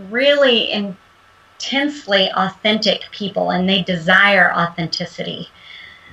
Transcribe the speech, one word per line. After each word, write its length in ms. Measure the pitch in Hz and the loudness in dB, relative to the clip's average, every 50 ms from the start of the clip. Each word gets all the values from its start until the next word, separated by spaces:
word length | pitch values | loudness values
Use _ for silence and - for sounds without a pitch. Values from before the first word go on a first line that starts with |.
| 196 190 | -12 -6
really 600 | 214 240 269 285 294 285 285 254 240 220 - - | -4 2 4 4 4 6 4 4 4 2 0 -2
intensely 1600 | - 214 202 202 185 - _ _ _ _ _ _ _ _ _ _ _ - - - 247 277 285 294 294 - - 196 202 196 190 - - | -2 -4 -4 -6 -8 -12 _ _ _ _ _ _ _ _ _ _ _ -12 -8 -6 -4 -2 -2 -2 -4 -8 -4 0 2 2 2 2 0
authentic 800 | - 190 185 - - - 214 214 214 214 208 180 - - - | -2 -2 -2 -4 -4 -2 -2 0 0 2 0 0 -2 -4 -12
people, 400 | - - 208 190 - 185 180 175 | -12 -10 -8 -6 -4 -2 -2 0
and 160 | 180 180 185 185 | 0 0 0 2
they 140 | 196 196 175 | 0 0 0
desire 720 | - 185 170 160 175 185 190 202 202 202 190 175 - - | -2 -4 -2 0 2 4 4 4 4 4 4 4 2 2
authenticity. 920 | 180 175 170 - - 165 160 - - 180 175 - - - 175 170 - 170 - - - - - - - - - - - - - | 0 -2 -2 -4 -6 -6 -6 -6 -8 -8 -8 -10 -10 -10 -10 -10 -10 -12 -16 -18 -20 -20 -20 -20 -20 -20 -20 -20 -20 -20 -20